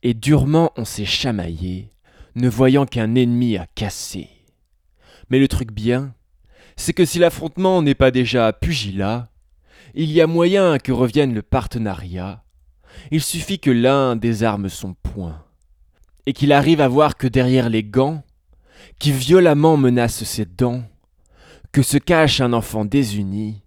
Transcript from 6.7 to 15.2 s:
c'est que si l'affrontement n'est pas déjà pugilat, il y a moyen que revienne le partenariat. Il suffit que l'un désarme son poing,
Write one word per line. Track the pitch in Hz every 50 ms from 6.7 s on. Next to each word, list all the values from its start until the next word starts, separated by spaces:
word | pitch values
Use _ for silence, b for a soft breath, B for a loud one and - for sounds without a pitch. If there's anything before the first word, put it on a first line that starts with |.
| b
c'est | b - - -
que | - 180
si | - - 175
l'affrontement | 175 170 - - 160 160 - - 185 185 185 180 156
n'est | 143 139
pas | - 135 131
déjà | 123 127 123 117 - 127 117 110
pugilat, | 107 _ - 170 165 131 107 101 95 98 98 101 113 120 120 - _ _ _ _ _ _ b b b b b b b
il | - 160 156
y | 151 170
a | 160 156
moyen | 165 170 170 175 190 196 190 175 156 131
que | - -
revienne | 127 117 127 120 104 147 147 131 120
le | 107 104
partenariat. | _ - 127 110 - - 123 110 104 92 82 95 90 90 92 90 190 98 - _ _ _ _ _ _ _ _ B B B B B 135
Il | 151 160
suffit | 143 - - 170 151 - 196 185
que | - 143
l'un | 127 117 120 127 135 139 135 127 120
désarme | 113 104 117 117 101 113 113 104 104 98 95
son | - - - 95 87
poing, | _ _ - - 107